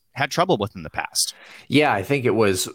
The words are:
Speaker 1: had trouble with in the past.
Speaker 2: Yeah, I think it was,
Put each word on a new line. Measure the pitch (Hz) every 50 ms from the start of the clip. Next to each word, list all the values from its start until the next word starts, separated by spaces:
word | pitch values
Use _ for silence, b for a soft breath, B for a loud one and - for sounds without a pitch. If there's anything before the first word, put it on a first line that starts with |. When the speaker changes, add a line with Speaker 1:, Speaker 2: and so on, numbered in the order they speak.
| _ _ -
Speaker 1:
had | 123 139 143
trouble | - - - 190 165 107
with | 101 101 - 92
in | 78
the | 76
past. | - - - - - - - - B B B B B B B B
Speaker 2:
Yeah, | - 143 151 139 117
I | 101
think | 92 92 143 143 120
it | 123 95
was, | 110 110 101 95 90 - - -